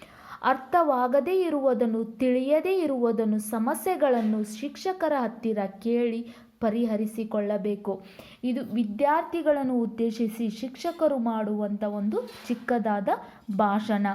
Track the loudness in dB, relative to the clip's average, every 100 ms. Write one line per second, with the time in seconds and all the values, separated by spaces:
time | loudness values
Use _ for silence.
0 | -20 -20 -18 -4 0 0 2 2 4 2
1 | 4 2 2 0 2 2 2 2 2 0
2 | -4 0 2 2 4 2 2 0 2 2
3 | 2 2 2 0 -2 -2 0 0 -2 2
4 | 4 4 2 0 -2 -6 -10 -6 -4 0
5 | 0 0 -2 -2 -2 -2 -4 -4 0 0
6 | 0 -2 -8 -16 -18 -4 0 0 0 0
7 | -2 -4 -4 -2 0 0 -2 -4 -4 -6
8 | -8 -20 -20 -6 -2 -2 -2 -2 -2 2
9 | 4 4 0 0 2 2 2 0 0 0
10 | -2 0 -2 0 -4 -4 -8 -6 -4 2
11 | 2 2 0 0 -2 -2 -2 -2 -4 -2
12 | -2 -2 -4 -10 -6 -4 0 0 2 0
13 | 0 -2 -4 -16 -6 2 2 2 0 0
14 | 0